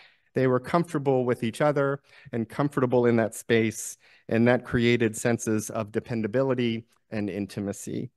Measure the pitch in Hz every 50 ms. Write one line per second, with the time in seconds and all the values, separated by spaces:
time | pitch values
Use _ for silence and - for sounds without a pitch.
0 | - - _ _ _ _ _ 139 131 131 127 123 127 - - 175 165 - - 151
1 | 139 139 135 127 127 123 123 - - 113 107 - 151 151 143 147 139 139 139 143
2 | _ _ - - - - - 117 113 - - - 147 147 - - 127 123 123 123
3 | 120 120 117 117 113 104 - - - - 117 113 113 110 104 - - - - -
4 | _ _ _ _ _ - 113 113 117 120 123 120 120 - - 123 117 120 120 117
5 | 117 110 107 - - 123 117 113 - 117 110 107 107 - 110 113 110 107 107 113
6 | - - 123 113 107 107 104 127 135 135 127 123 123 117 113 113 117 _ _ _
7 | _ _ - 110 104 101 87 101 98 95 - - 101 101 98 - - - - 117
8 | 123 127 -